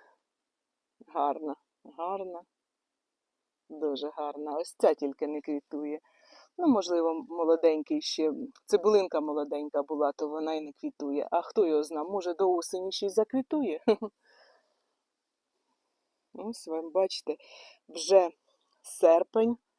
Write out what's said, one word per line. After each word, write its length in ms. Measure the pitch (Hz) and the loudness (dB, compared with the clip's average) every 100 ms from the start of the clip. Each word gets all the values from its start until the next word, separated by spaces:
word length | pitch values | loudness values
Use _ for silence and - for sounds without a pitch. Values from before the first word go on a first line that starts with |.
| _ _ _ _ _ _ _ _ _ _ - | _ _ _ _ _ _ _ _ _ _ -10
Гарна, 480 | 339 143 156 151 143 _ _ - 147 | -2 -2 -2 -6 -10 _ _ -20 -10
гарна. 440 | 170 190 185 175 180 _ _ _ _ _ _ _ _ _ _ _ - | -6 -6 -8 -12 -18 _ _ _ _ _ _ _ _ _ _ _ -20
Дуже 400 | 156 151 139 143 | -6 -4 -4 -6
гарна. 480 | 156 147 139 151 147 | -8 -8 -8 -8 -6
Ось 180 | 170 - | -8 2
ця 160 | 196 | 2
тільки 340 | 156 143 139 147 | 4 -2 -4 -6
не 140 | 151 | -6
квітує. 580 | 151 147 - 147 147 151 _ _ _ - - - | -6 -8 -8 -10 -8 -10 _ _ _ -20 -20 -2
Ну, 100 | 349 | 2
можливо, 580 | 226 175 170 165 160 - | 2 2 0 0 -2 -6
молоденький 720 | 170 165 165 165 156 151 151 | -2 2 4 4 2 -2 -4
ще, 320 | - - 156 143 - - - | -4 -2 -2 -2 -8 -14 0
цибулинка 560 | 208 214 208 185 160 | 2 6 4 4 -2
молоденька 640 | 151 147 147 147 147 143 | -2 -4 -4 -6 -4 -4
була, 280 | 143 151 143 | -2 -2 -2
то 160 | - 151 | -2 -6
вона 260 | 156 156 | -4 -4
й 80 | 160 | -6
не 100 | 151 | -8
квітує. 560 | - 151 - 147 143 - | -10 -12 -8 -6 -4 -2
А 100 | 170 | -4
хто 240 | 170 - 175 | -2 0 2
його 180 | 151 | 2
зна, 200 | 156 160 | 0 -6
може, 300 | 160 196 180 | -6 -4 -4
до 200 | 165 190 | 0 2
осені 380 | 180 - 185 190 | 2 -2 -6 -8
ще 140 | - 202 | -6 -4
й 40 | |
заквітує. 760 | 190 214 262 262 302 247 151 - | 0 0 -2 -2 -2 -2 -2 0
<laughs> 260 | 208 214 _ _ _ _ _ _ _ _ _ _ _ _ _ _ _ _ _ _ _ _ _ _ | 0 0 _ _ _ _ _ _ _ _ _ _ _ _ _ _ _ _ _ _ _ _ _ _
Ось 340 | - 202 233 - | -14 -12 -12 -8
ви 220 | 160 165 | -8 -2
бачите, 460 | 165 190 - - 143 - - - _ _ | 0 0 0 -6 -8 -8 -20 -20 _ _
вже 400 | 165 160 190 175 - _ _ _ _ | -8 6 6 6 -2 _ _ _ _
серпень 760 | - - 175 165 185 220 233 240 _ | -12 4 6 6 4 2 2 0 _